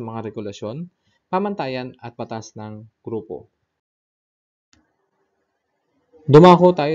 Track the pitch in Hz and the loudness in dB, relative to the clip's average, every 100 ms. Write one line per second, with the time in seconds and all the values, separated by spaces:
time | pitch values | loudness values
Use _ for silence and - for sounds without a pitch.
0 | 113 113 107 113 101 101 107 139 175 _ | -12 -10 -10 -10 -12 -12 -12 -12 -14 _
1 | _ _ - 185 202 196 135 127 127 - | _ _ -8 -6 -6 -8 -8 -8 -12 -16
2 | 120 - 117 113 - 110 107 107 110 _ | -18 -14 -12 -12 -14 -16 -16 -16 -20 _
3 | - 113 - 71 - _ _ _ _ _ | -12 -12 -12 -16 -18 _ _ _ _ _
4 | _ _ _ _ _ _ _ _ _ _ | _ _ _ _ _ _ _ _ _ _
5 | _ _ _ _ _ _ _ _ _ _ | _ _ _ _ _ _ _ _ _ _
6 | _ - - 143 180 170 180 175 147 | _ -12 4 8 10 8 6 2 -2